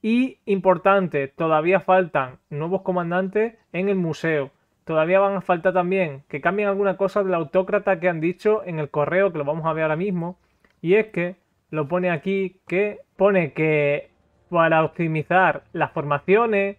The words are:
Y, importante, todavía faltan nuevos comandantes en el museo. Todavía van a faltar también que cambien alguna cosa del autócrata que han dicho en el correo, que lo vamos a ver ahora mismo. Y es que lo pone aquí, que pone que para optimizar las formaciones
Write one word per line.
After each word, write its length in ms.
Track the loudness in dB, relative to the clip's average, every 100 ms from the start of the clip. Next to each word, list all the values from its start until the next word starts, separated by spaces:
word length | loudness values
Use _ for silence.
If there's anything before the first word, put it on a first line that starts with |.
Y, 380 | 0 0 0 -6 -4
importante, 800 | 0 2 2 4 2 2 -2 -4
todavía 520 | -4 0 2 2 0
faltan 600 | 4 2 2 -2 -4 -10 _
nuevos 320 | -8 -4 -4
comandantes 720 | -2 -4 -2 -2 -2 -2 -2 -6 _
en 160 | -4 -2
el 100 | 0
museo. 520 | -2 -2 -2 -2 -4 _ _ _
Todavía 360 | -2 0 2 4
van 160 | 2 0
a 60 |
faltar 320 | -2 0 2
también 500 | 0 0 0 -2 -6 _
que 140 | -4
cambien 280 | -2 0 -2
alguna 280 | 0 -2 0
cosa 260 | -2 0
del 120 | -2 -2
autócrata 640 | 0 -2 0 -2 0 0
que 100 | 0
han 100 | 0
dicho 440 | -4 -2 0 0 -2
en 140 | -6
el 100 | -4
correo, 420 | -2 0 2 0
que 60 | 0
lo 80 | -4
vamos 220 | -2 -2
a 60 |
ver 100 | -2
ahora 120 | -2 -2
mismo. 440 | -2 -4 -6 -10 _ _ _ _
Y 140 | 2 2
es 120 | 2
que 280 | -4 -6 -8 _ _ _
lo 180 | -6 -2
pone 220 | -2 -2
aquí, 520 | -2 -2 -4 -4 _ -6
que 360 | -2 -2 -6 -20 0
pone 380 | 2 4 0
que 560 | -2 0 2 0 -2 -6 _ _ _ _
para 340 | 2 4 4
optimizar 760 | 0 -2 -4 -4 0 2 2 0 _
las 180 | -6 -4
formaciones 840 | -4 -4 -4 2 2 2 0 -2